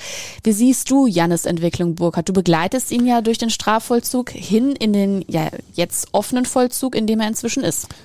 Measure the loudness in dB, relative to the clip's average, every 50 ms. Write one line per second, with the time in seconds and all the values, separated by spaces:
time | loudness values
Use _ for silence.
0 | -12 -12 -12 -12 -12 -14 -10 -4 0 0 2 4 4 4 4 2 0 2 2 4
1 | 4 4 4 2 2 2 2 0 0 -2 -2 0 0 -2 0 0 -2 -2 0 0
2 | 0 0 0 -2 -2 0 0 2 4 4 4 2 2 0 -2 -4 -4 -2 0 2
3 | 2 4 2 2 2 0 0 0 -2 -2 -4 -2 0 0 0 0 0 0 0 0
4 | 0 -2 -2 -4 -4 -4 -8 -12 -4 0 2 2 2 2 0 0 0 2 2 2
5 | 2 2 0 -2 -4 -2 -2 -2 -2 -2 -6 -10 -14 -8 -4 -4 -4 -2 -4 -6
6 | -4 -2 -2 -2 -2 0 -2 -2 -2 0 2 2 2 0 0 -2 -4 -2 -2 -2
7 | 0 0 0 0 0 -2 -4 -4 -4 -4 -4 -2 -2 -2 -2 -4 -6 -10 -12 -18